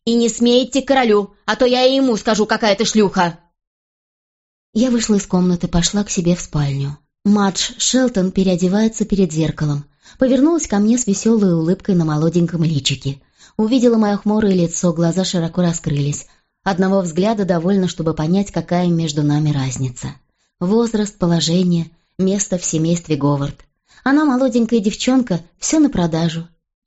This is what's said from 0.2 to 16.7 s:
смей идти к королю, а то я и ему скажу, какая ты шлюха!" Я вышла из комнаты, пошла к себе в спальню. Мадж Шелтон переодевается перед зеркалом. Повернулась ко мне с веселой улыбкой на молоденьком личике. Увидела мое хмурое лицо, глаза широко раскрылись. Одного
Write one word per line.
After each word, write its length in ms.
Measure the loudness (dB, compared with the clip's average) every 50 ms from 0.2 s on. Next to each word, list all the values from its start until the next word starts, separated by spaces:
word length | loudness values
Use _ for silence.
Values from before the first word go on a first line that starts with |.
| 2 0
смей 360 | 0 2 2 4 4 4 2
идти 160 | 2 0 -2
к 60 | 0 2
королю, 480 | 2 2 4 4 2 2 0 -2 -8 _ _
а 100 | -6 -2
то 100 | 0 2
я 200 | 2 2 4 4
и 100 | 4 4
ему 220 | 4 2 2 0 0
скажу, 300 | 0 -2 0 0 0 0
какая 280 | 0 0 0 0 0
ты 100 | 0 0
шлюха!" 540 | 0 2 2 2 2 2 0 0 0 -2 -6 _ _ _ _ _ _ _ _ _ _ _ _ _ _ _ _ _ _ _ _ _ _ _ _ _ _ _
Я 160 | 0 0 2
вышла 260 | 0 0 0 0 0
из 120 | 0 0 0
комнаты, 400 | 0 0 2 2 0 0 -2 -2
пошла 360 | 0 0 0 0 -2 -4 -4
к 60 | -2
себе 260 | -4 -2 0 0 0
в 60 | 0
спальню. 560 | -2 -4 -4 -2 -2 -2 -2 -4 -4 -6 -8 -12 _ _ _ _ _
Мадж 500 | 0 0 2 2 0 -2 -2 -6 -6 -6 -4
Шелтон 540 | -4 0 2 2 2 2 0 0 -2 0
переодевается 720 | 0 0 0 0 0 0 0 0 2 2 0 0 0 -2 -4
перед 260 | -2 0 0 0 0
зеркалом. 540 | 0 -2 -2 -2 -2 -2 -4 -2 -2 -4 -6 -10 _ _ _ -20 -4 -2
Повернулась 500 | 0 2 2 4 4 2 2 0 -2 -2
ко 120 | 0 0
мне 180 | 2 2 2 0
с 80 | 0
веселой 480 | -2 -2 0 0 0 2 2 2 2 2
улыбкой 400 | 2 0 0 -2 -2 -2 0 0
на 80 | 0 0
молоденьком 600 | 0 0 0 0 0 2 0 0 0 0 -2 -2
личике. 580 | 0 0 -2 -2 -4 -6 -6 -6 -8 -10 -10 -14 _ _ _ -20 -12 _ -4
Увидела 400 | -2 0 2 2 4 4 4 4
мое 200 | 2 2 0 0
хмурое 360 | -2 0 0 2 2 2 2
лицо, 380 | 2 2 0 -2 -2 -2 -2
глаза 320 | 0 0 0 0 0 -2 -2
широко 380 | -2 -2 -2 -4 -2 -2 0
раскрылись. 640 | 0 0 -2 -2 -4 -4 -4 -2 -2 -2 -4 -6 -10 -16 _ _ _ _ _ _ _
Одного 380 | -4